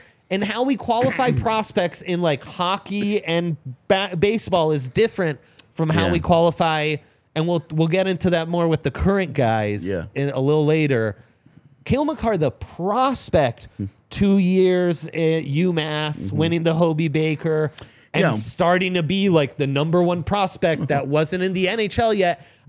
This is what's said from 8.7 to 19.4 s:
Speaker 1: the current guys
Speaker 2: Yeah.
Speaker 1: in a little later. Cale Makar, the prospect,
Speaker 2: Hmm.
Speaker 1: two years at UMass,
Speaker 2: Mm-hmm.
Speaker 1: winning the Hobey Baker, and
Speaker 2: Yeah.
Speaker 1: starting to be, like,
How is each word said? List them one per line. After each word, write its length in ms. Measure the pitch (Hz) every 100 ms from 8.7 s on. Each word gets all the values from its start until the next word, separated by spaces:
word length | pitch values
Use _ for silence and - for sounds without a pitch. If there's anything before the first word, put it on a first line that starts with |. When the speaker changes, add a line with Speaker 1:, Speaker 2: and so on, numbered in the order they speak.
| 156
Speaker 1:
the 80 | 139
current 420 | - 185 196 170
guys 540 | 123 117 113 104 104 92
Speaker 2:
Yeah. 180 | 92 104 -
Speaker 1:
in 140 | 143
a 100 | 131
little 260 | 135 151 147
later. 500 | 160 151 123 110 - - _ _ - _ _
Cale 220 | - 262 302
Makar, 320 | 294 226 196
the 140 | 143
prospect, 1160 | - - - 180 220 269 254 - 170 127 - - -
Speaker 2:
Hmm. 80 | 101 - -
Speaker 1:
two 280 | - 202 196
years 680 | 180 185 185 180 175 170 160
at 60 | 165 160 160 156
UMass, 800 | 147 185 165 151 151 151 147 98
Speaker 2:
Mm-hmm. 100 | 151
Speaker 1:
winning 260 | 165 170
the 100 | 165
Hobey 340 | 160 170 156 165
Baker, 640 | 156 156 151 165 156 151 - - - _
and 80 | -
Speaker 2:
Yeah. 120 | 180
Speaker 1:
starting 600 | 110 113 - 175 180 185 180
to 80 |
be, 260 | 151 190 196
like, 280 | 170